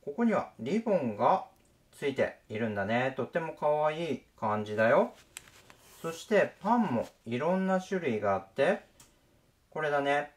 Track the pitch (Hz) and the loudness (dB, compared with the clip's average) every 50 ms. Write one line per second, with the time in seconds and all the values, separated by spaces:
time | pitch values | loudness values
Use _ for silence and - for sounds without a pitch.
0 | _ - 143 - 240 233 208 156 - - - - 113 127 165 220 226 247 202 180 | _ -10 -4 0 2 2 2 2 0 -4 -10 -10 -6 -2 -2 -2 0 0 0 0
1 | 139 120 104 104 117 139 175 190 - - _ _ _ _ _ _ _ _ _ - | 0 -2 -2 0 2 2 2 2 0 -6 _ _ _ _ _ _ _ _ _ -6
2 | - 143 127 - - - - - _ _ 110 107 117 113 104 101 98 98 113 120 | -4 -4 0 0 0 0 -2 -10 _ _ -6 -4 -4 -2 -2 -2 -2 0 0 0
3 | 127 131 131 - 123 - - 170 165 156 156 - - 147 151 151 151 151 156 160 | 0 0 -2 -4 -6 -4 -2 -4 -4 -4 -8 -2 0 0 2 2 2 0 0 -2
4 | 170 160 131 - - _ _ - - 110 107 107 107 104 104 107 110 113 131 165 | -4 -4 -4 -6 -8 _ _ -8 -4 -4 -2 -2 -4 -4 -2 2 4 6 6 6
5 | 220 240 - - - _ _ - - - - - - - - _ - - - - | 4 2 -2 -14 -20 _ _ -20 -20 -20 -20 -20 -20 -20 -20 _ -20 -20 -20 -12
6 | - 165 160 - - - 214 196 151 - - _ - 196 233 247 226 175 127 113 | -10 -10 -10 -10 -6 0 2 2 2 2 -2 _ -2 0 2 2 2 0 0 -2
7 | - - - _ _ - 117 123 147 165 185 190 190 190 190 185 185 - 196 185 | -4 -4 -10 _ _ -6 -4 -2 0 0 0 0 0 0 0 -2 -2 -2 -6 -4
8 | 165 143 113 107 98 101 98 95 - - _ - 139 160 202 - - _ _ _ | -2 -2 -2 0 0 0 0 0 -2 -8 _ 0 2 2 2 -2 -4 _ _ _
9 | - _ _ _ _ _ _ _ _ _ _ _ _ _ - 156 156 151 147 143 | -20 _ _ _ _ _ _ _ _ _ _ _ _ _ -8 -4 -4 0 0 0
10 | 139 143 143 143 143 - _ | 0 2 0 0 0 -4 _